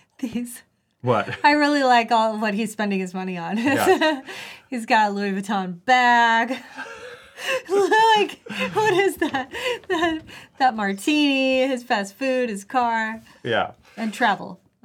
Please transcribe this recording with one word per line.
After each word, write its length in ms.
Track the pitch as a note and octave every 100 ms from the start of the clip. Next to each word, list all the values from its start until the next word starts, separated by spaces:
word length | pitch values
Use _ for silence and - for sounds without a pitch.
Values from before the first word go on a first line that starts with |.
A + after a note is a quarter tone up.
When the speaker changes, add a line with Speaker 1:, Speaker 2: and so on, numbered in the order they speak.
| _ -
Speaker 1:
These. 440 | A#3 A#3+ A#3+ - _ _ _ _
Speaker 2:
What? 260 | B2 G#2+ - -
Speaker 1:
I 80 | D4
really 300 | D4 D4 D4
like 280 | B3+ A#3+ A#3
all 220 | A3+ A3 G#3+
of 40 |
what 140 | A3
he's 180 | G3+ G#3+
spending 280 | G#3+ G#3 F#3+
his 120 | F#3
money 240 | F#3 F#3 F3
on. 220 | E3+ G#3+
Speaker 2:
Yeah. 640 | C4+ B3+ C#4+ D#4+ D#4 C4+ - - -
Speaker 1:
<laughs> 240 | - -
He's 160 | B3 A3+
got 240 | A3+ G#3
a 20 |
Louis 200 | G3+ G3+
Vuitton 520 | F#3+ G3 G3 F#3 F3
bag. 720 | - B3+ B3 A#3+ A#3 A3+ A#3 B3+
<laughs> 40 | - - - A4+ B4 A#4+ - - - C5 -
Like, 720 | G4 F#4 A4 A4+ G#4+ E4+ - - - B4+
what 180 | G4+ G#4+
is 220 | F#4 G4 -
that? 340 | D#4+ C4+ C#4+ A4+ B4+ A#4 -
That, 320 | E4+ E4+ D#4+ - - - -
that 180 | B3+ A3
martini, 880 | G3 G3 - D4+ C#4+ C4+ C4 C4 C4
his 160 | B3+
fast 320 | A#3+ G#3+ G3
food, 340 | - C4+ B3+ A#3+
his 120 | G3
car. 560 | - C4 A#3+ A3+ A3 A3+ - -
Speaker 2:
Yeah. 300 | B2+ G#2+ - - _ -
Speaker 1:
And 180 | A3
travel. 460 | - A#3 F#3 F3+ F3+ _ _